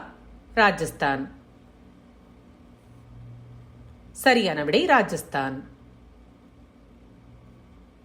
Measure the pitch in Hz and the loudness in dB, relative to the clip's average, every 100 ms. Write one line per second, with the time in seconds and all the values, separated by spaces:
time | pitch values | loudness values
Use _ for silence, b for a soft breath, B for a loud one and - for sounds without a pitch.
0 | - - - - - - 208 175 160 - | -4 -20 -20 -20 -8 2 2 2 -6 -2
1 | 147 135 139 - - - - - - - | -2 -2 -6 -12 -20 -20 -20 -20 -20 -20
2 | - - - - - - - - - - | -20 -20 -20 -20 -20 -20 -20 -20 -20 -20
3 | - - - - - - - - - - | -20 -20 -20 -20 -20 -20 -20 -20 -20 -20
4 | - - 269 240 196 151 147 190 349 269 | -20 2 4 4 4 -2 2 2 6 4
5 | 196 160 - 143 135 131 - - - - | 4 -4 -6 -4 -4 -6 -12 -20 -20 -20
6 | - - - - - - - - - - | -20 -20 -20 -20 -20 -20 -20 -20 -20 -20
7 | - - - - - - - - - - | -20 -20 -20 -20 -20 -20 -20 -20 -20 -20